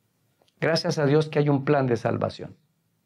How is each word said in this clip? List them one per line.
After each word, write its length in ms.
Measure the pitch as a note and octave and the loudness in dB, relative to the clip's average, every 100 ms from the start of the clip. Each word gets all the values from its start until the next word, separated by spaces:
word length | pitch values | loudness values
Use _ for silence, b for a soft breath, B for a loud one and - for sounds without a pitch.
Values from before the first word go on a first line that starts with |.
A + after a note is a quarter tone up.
| _ _ _ _ _ _ | _ _ _ _ _ _
Gracias 380 | D3+ E3 F3 D#3 | -2 0 -2 0
a 80 | C#3 | 2
Dios 240 | D3+ D3+ | 2 2
que 80 | D3+ | 0
hay 100 | D3 | 2
un 160 | C#3 | 0
plan 220 | C#3 C#3+ C3 | 2 0 2
de 100 | A2+ | 0
salvación. 600 | A#2 G#2 A2 - - - _ _ _ _ | 0 -2 -4 -6 -16 -18 _ _ _ _